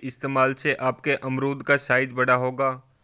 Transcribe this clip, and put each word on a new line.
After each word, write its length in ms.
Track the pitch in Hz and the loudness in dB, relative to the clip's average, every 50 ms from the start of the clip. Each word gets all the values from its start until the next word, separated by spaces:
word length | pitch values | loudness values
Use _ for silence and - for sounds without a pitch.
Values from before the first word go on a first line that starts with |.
| - | -6
इस्तेमाल 520 | 131 - - - 135 135 135 131 131 135 | -8 -10 -8 -8 -2 2 2 2 2 2
से 200 | - - 151 135 | 0 -2 -2 -2
आपके 380 | - 127 131 120 - - 143 139 - | 0 -2 -2 -2 -2 -2 -2 -2 -2
अमरूद 440 | - 131 131 131 131 139 139 135 127 | -2 -4 -2 -2 -2 -2 -2 -2 0
का 140 | - 143 139 | 2 2 2
साइज 340 | - - 127 127 135 131 120 | 2 2 2 2 2 0 0
बड़ा 220 | 127 127 127 127 | 0 2 4 4
होगा। 340 | 127 127 127 127 127 135 131 127 127 - _ _ _ | 2 2 0 -2 -2 -2 -2 -2 -4 -10 _ _ _